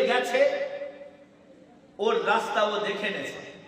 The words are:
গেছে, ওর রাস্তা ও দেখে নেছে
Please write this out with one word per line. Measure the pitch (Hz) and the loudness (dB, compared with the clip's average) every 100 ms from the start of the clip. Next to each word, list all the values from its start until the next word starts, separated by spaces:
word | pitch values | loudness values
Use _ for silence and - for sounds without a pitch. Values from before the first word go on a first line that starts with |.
| - | 6
গেছে, | 240 - 254 - - - - - - - - - - - - - - - - | 4 2 4 4 2 -2 -6 -10 -12 -18 -20 -20 -20 -20 -20 -20 -20 -20 -2
ওর | 214 - 180 | 0 2 2
রাস্তা | - - 226 202 | 0 0 0 2
ও | 202 202 | 0 -2
দেখে | 202 208 - | -2 -4 -4
নেছে | - - - - | -8 -10 -14 -18